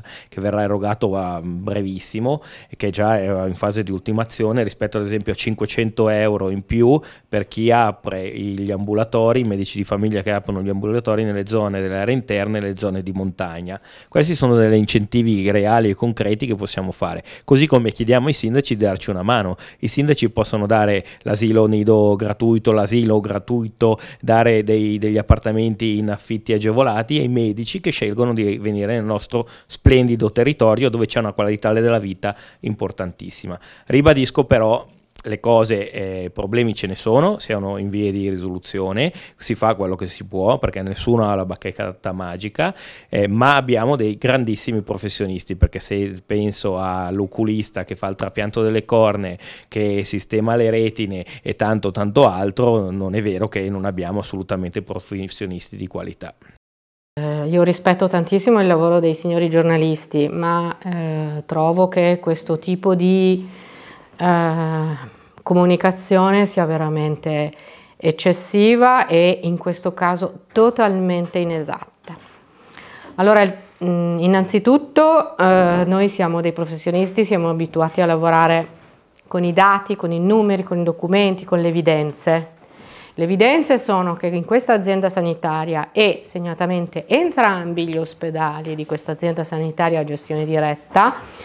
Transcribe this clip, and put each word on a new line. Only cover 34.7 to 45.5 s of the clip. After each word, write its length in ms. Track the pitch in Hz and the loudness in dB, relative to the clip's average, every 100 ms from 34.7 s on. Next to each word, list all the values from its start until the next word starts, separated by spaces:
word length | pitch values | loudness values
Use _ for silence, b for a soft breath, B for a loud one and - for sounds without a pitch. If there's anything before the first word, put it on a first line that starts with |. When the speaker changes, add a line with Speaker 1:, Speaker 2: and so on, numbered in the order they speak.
| 120 - _ _ - | -2 -4 _ _ -16
Speaker 1:
le 140 | 113 107 | -10 -6
cose, 540 | 117 117 110 107 104 | 2 2 2 -2 -4
eh, 380 | 113 95 92 90 | -8 -8 -8 -8
problemi 440 | - 98 120 117 | -8 -4 -2 -2
ce 140 | 101 95 | -2 -6
ne 80 | 92 | -6
sono, 420 | 110 123 180 214 | 0 2 2 0
siano 380 | - 104 98 101 | -4 -4 -4 -6
in 140 | 101 | -6
via 200 | 104 104 | -4 -2
di 180 | 98 98 | -2 -4
risoluzione, 840 | 92 92 90 - 98 95 101 160 B B B | -4 -6 -8 -8 -6 -4 -2 -4 B B B
si 180 | - | -6
fa 220 | 110 110 101 | -2 0 0
quello 180 | 95 | -2
che 140 | 92 92 | -4 -8
si 160 | - | -12
può, 340 | 98 95 98 139 | -10 -2 0 0
perché 240 | 95 95 | -2 -6
nessuno 480 | 95 95 - 117 104 | -8 -6 0 2 2
ha 60 | 98 | 0
la 80 | |
bacchetta 640 | 92 87 95 - 101 92 101 | -4 -8 -10 -8 -8 -8 -10
magica, 640 | 92 90 90 101 - 170 - B B B | -8 -10 -10 -10 -4 -4 -4 B B B
eh, 200 | - 101 | 0 0
ma 260 | 107 131 | 4 4
abbiamo 400 | 143 127 117 120 | 4 2 0 2
dei 240 | 143 110 107 | 0 -2 -2
grandissimi 600 | 123 131 113 104 - 110 | 0 0 0 -4 -4 -4
professionisti, 760 | 95 101 104 - 98 92 - | -4 -6 -6 -4 -4 -6 -8